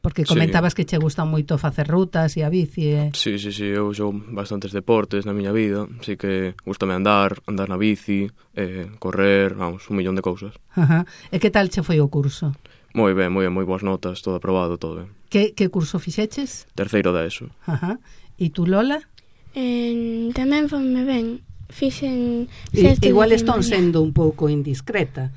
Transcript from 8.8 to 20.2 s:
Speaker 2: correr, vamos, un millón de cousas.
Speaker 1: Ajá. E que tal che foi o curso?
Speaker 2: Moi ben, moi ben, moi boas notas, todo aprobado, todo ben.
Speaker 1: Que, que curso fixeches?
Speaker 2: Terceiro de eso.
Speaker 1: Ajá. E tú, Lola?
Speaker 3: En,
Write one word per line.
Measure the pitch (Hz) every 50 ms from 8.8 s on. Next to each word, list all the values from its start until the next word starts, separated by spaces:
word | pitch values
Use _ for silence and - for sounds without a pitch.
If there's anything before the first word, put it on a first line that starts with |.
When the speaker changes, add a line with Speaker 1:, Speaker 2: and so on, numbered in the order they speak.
| - 98 110 113
Speaker 2:
correr, | - 95 92 98 98 98 98 98 98 95 95
vamos, | 101 92 85 90 92 -
un | - 107 98
millón | 90 92 95 95
de | -
cousas. | 92 90 - 98 101 - - - - -
Speaker 1:
Ajá. | 185 165 139 165 165 180 - - - - -
E | - 170
que | - 208 -
tal | 208 196 185
che | - 196 156
foi | - 170 151
o | 147 143
curso? | 147 147 139 139 - - 165 143 139 - - - - _ _ _ - 117
Speaker 2:
Moi | 110 98 95
ben, | 95 92 87
moi | 92 95 95
ben, | 90 90
moi | 95
boas | 95 90 95 95 101
notas, | 98 95 92 - 92 90 - -
todo | 98 92 87
aprobado, | - 95 95 92 90 85 85 82
todo | - 82 82 85 87
ben. | 98 - - - _
Speaker 1:
Que, | - 202 208 208 214
que | - 202 185
curso | - 190 160 - - 175
fixeches? | - 175 - 214 214 214 - 285 285 - - - - _ _
Speaker 2:
Terceiro | - 98 101 - 104 92 90 87
de | 87 82 87
eso. | - - 120 - - - - -
Speaker 1:
Ajá. | 156 - 170 180 226 247 _ - - - - - - -
E | 185 160
tú, | - - 170
Lola? | 175 190 202 233 269 285 311 311 _ - - _ - - _ - - -
Speaker 3:
En, | 269 254 247 240 240 233 233 233 233 233 233 226 226